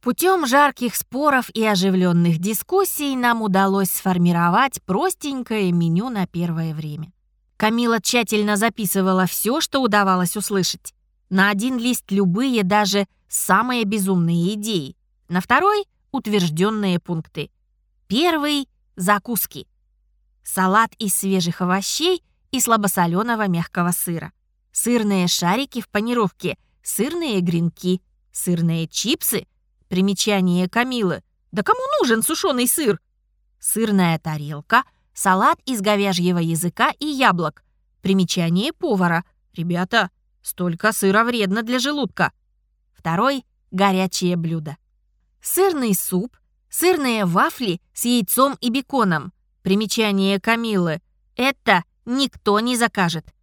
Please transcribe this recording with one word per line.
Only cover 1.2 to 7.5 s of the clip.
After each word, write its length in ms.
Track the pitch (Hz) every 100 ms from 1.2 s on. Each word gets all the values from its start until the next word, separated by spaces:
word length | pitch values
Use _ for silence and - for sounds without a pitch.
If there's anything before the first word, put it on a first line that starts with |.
| 302 269 240
и 100 | -
оживлённых 760 | 220 202 190 185 180 170 170 165
дискуссий 760 | 180 220 - 370 381 - 294 262
нам 260 | 240 233
удалось 480 | 220 190 196 196 190
сформировать 920 | - 196 180 175 170 170 185 269 -
простенькое 880 | - 185 359 - 294 269 240 220 190
меню 360 | 175 170 165 247
на 180 | 226 180
первое 480 | 170 170 165 165
время. 380 | 156 156 147 160 _ _ _ _